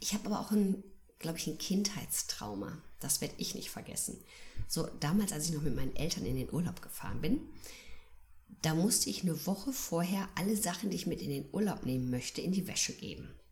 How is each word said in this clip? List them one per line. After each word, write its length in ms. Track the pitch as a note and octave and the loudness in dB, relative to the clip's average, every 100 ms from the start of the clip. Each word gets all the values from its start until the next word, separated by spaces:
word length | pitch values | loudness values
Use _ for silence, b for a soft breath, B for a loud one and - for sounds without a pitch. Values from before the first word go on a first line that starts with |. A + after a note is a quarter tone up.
Ich 120 | - | -2
habe 120 | G#3 - | 0 0
aber 140 | G#3 | -2
auch 100 | - | 4
ein, 320 | G#3 G3 G3 - - - - | 6 6 4 -4 -16 -20 -6
glaub 180 | E3 E3 | -4 -2
ich, 100 | E3 | -2
ein 120 | D#3 | -2
Kindheitstrauma. 1200 | - F#3+ G3+ - - - - - G#2 G2 - D#3+ - - | 2 2 2 -2 -2 -2 -2 -4 -4 -4 -6 -8 -12 -6
Das 200 | C#3 - | 0 0
werd 120 | D3 - | 0 -2
ich 160 | - | -4
nicht 160 | - - | -4 -6
vergessen. 520 | - - - - - B B B B - | -8 -6 -4 -4 -6 B B B B 0
So 180 | - E3 - | 0 0 0
damals, 320 | D3 G3+ G3 | 2 4 2
als 140 | D3+ E3 | 0 0
ich 60 | |
noch 80 | D3+ | 2
mit 120 | D#3 | 2
meinen 220 | B2 C3 - | 2 2 2
Eltern 280 | D#3 - - | 2 2 0
in 100 | C3 | 0
den 160 | B2+ | 0
Urlaub 280 | - E3+ F3 | 0 0 -2
gefahren 380 | - - - - | -8 -6 -4 0
bin, 200 | D#3+ D4+ - B B B B B B B - - - - | 4 2 0 B B B B B B B -20 -20 -20 -2
da 120 | D#3 | 2
musste 360 | D#3+ G3+ - - | 4 6 4 2
ich 120 | - | 2
eine 240 | F3+ D3+ F3 | 0 2 0
Woche 260 | F#3+ C#4 | 0 -2
vorher 560 | C4 - E3+ F3+ G3 G3 - | -4 0 0 2 0 -2 -2
alle 200 | G3 G#3+ | 2 2
Sachen, 340 | F3 F3+ G3+ | 0 0 0
die 60 | F3 | 0
ich 100 | - | 0
mit 140 | - | -2
in 100 | - | -2
den 180 | C#3 - | -2 -2
Urlaub 320 | F#3 G#3 - | 2 2 2
nehmen 260 | B2+ C3 B2 | 0 2 2
möchte, 300 | B2 - - | 0 -2 -2
in 120 | F3 | 2
die 140 | F#3+ F3 | 2 2
Wäsche 280 | - - | 0 0
geben. 400 | - - - - - - | -2 -8 -8 -10 -14 -20